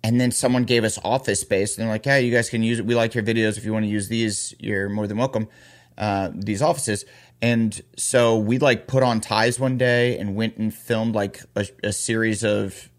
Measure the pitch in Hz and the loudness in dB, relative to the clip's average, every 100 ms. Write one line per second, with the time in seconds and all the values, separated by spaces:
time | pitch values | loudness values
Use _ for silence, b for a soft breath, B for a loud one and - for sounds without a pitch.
0 | 113 120 123 120 127 123 120 120 110 - | 2 2 2 2 2 2 2 2 2 -2
1 | 95 131 - 98 - 98 104 - 113 110 | -2 -2 0 -4 0 0 0 -2 -4 -2
2 | 139 139 123 120 117 117 113 117 104 120 | 2 2 4 2 2 0 0 0 0 2
3 | 113 120 107 113 107 107 107 110 107 104 | 2 0 0 2 0 0 -4 -2 0 -2
4 | 98 113 113 98 - - 107 101 101 104 | -2 -2 -2 -2 -8 -10 -6 -4 -2 -4
5 | 104 107 131 113 110 B B B B - | -4 -2 -2 -2 -6 B B B B -6
6 | 107 98 95 - 101 101 151 156 - 104 | -2 -2 -4 -6 -6 -2 0 -2 -2 -6
7 | - B B _ 120 117 113 - - - | -6 B B _ 0 2 0 -2 -16 -8
8 | - 123 117 113 107 127 139 117 - 131 | 0 4 4 2 2 2 2 2 2 2
9 | 127 113 - 110 117 120 131 127 123 120 | 2 0 0 2 2 2 -2 2 2 4
10 | 123 120 202 147 113 - 110 - - 113 | 2 0 -4 -2 -4 -2 -6 -6 -2 -2
11 | 113 107 101 - - - 101 - 107 101 | 0 -2 -4 -8 -10 -6 -6 -4 -6 -4
12 | - 113 113 107 110 104 101 - - | -2 0 0 0 0 0 -2 -8 -20